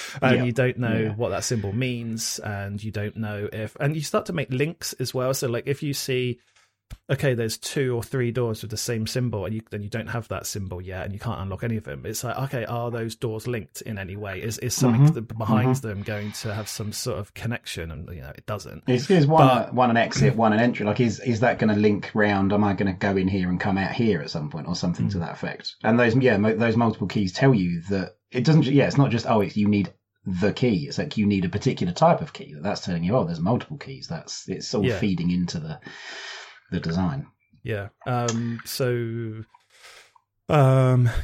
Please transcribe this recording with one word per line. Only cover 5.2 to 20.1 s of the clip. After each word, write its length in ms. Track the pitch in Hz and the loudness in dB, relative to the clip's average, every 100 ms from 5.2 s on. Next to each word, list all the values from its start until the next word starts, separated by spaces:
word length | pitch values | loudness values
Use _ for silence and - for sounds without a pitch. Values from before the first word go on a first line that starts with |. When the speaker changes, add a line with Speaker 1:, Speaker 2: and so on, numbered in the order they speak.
| 127 | -2
Speaker 1:
So, 160 | 135 131 | -2 -2
like, 180 | 120 - | -2 -2
if 160 | 139 | -4
you 100 | 151 | -4
see 460 | 139 - 127 123 120 _ _ _ _ - - - | -4 -2 -2 -2 -4 _ _ _ _ -20 -12 -4
okay, 240 | 135 143 | 0 0
there's 240 | 117 113 - | 0 -2 -4
two 380 | - 151 131 117 | -6 -2 0 -2
or 60 | |
three 280 | 113 135 120 | -2 -2 0
doors 300 | 120 120 110 | 0 -2 -2
with 100 | 110 | -6
the 60 | 110 | -6
same 280 | - 117 110 | -4 -2 -2
symbol, 380 | 131 123 110 92 | -2 -2 -2 -4
and 80 | 110 | -6
you, 60 | - | -6
then 120 | 104 | -8
you 60 | 101 | -6
don't 180 | 113 - | -6 -6
have 200 | 117 - | -6 -6
that 160 | 95 - | -8 -6
symbol 360 | 104 92 90 | -8 -6 -8
yet, 220 | 92 92 - | -8 -8 -8
and 80 | |
you 60 | 101 | -6
can't 200 | 120 82 | -6 -6
unlock 220 | 95 95 | -6 -6
any 140 | 120 113 | -4 -4
of 60 | |
them. 220 | - 69 64 | -6 -10 -8
It's 180 | 110 | -6
like, 140 | 123 - | -6 -4
okay, 280 | 135 131 113 | -4 -4 -4
are 240 | 117 120 | -4 -4
those 240 | 117 113 - | -4 -6 -6
doors 320 | 120 110 123 | -6 -4 -4
linked 340 | 117 90 - | -6 -8 -12
in 160 | - 104 | -10 -8
any 180 | 92 101 | -8 -8
way? 260 | 101 92 | -8 -6
Is, 160 | 113 104 | -6 -6
is 140 | 123 | -4
something 280 | - 127 117 | 2 4 6
Speaker 2:
Mm-hmm. 100 | 143 | 6
Speaker 1:
that 240 | 160 110 110 | 4 -4 -6
behind 320 | 107 110 123 131 | 0 2 4 2
Speaker 2:
Mm-hmm. 120 | 113 | -2
Speaker 1:
them 140 | 101 | -6
going 280 | 101 104 104 | -6 -6 -6
to 200 | - 110 | -8 -6
have 140 | 101 104 | -6 -6
some 240 | - 104 | -8 -8
sort 260 | - 127 87 | -6 -6 -6
of 140 | 104 | -8
connection? 580 | - 113 120 - - 82 | -8 -6 -6 -8 -8 -8
And, 160 | 85 - | -10 -12
you 120 | 87 | -12
know, 120 | - - | -14 -14
it 100 | - | -10
doesn't. 380 | 104 71 - - | -10 -10 -6 2
Speaker 2:
Is, 220 | 123 - | 2 6
is 180 | 185 143 | 6 8
one 200 | 160 135 | 8 8
Speaker 1:
But 220 | 123 - | 6 2
Speaker 2:
a, 40 | |
one 160 | 120 123 | 2 4
an 80 | 113 | 4
exit, 380 | 117 | 2